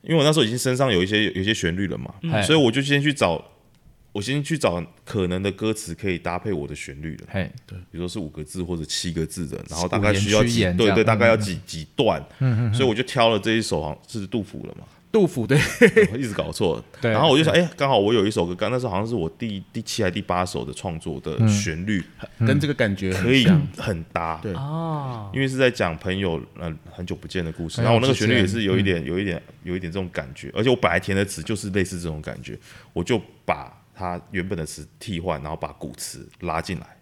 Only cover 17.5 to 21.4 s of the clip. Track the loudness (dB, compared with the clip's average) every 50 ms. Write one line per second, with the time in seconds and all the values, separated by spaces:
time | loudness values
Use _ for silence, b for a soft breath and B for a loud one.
17.5 | 4 4 2 2 -2 -2 0 2 4 4 4 4 4 4 4 2 2 0 0 -2
18.5 | -2 -2 -2 -2 -2 -2 -2 -2 -2 -2 -2 -2 -2 -2 -2 -4 -4 -6 -8 -8
19.5 | -6 -8 -10 _ _ -10 -8 -8 -4 -2 0 0 0 -2 -4 -2 0 0 0 -2
20.5 | -2 -6 -6 -6 -10 -8 -8 -8 -8 -6 -6 -8 -8 -6 -6 -6 0 2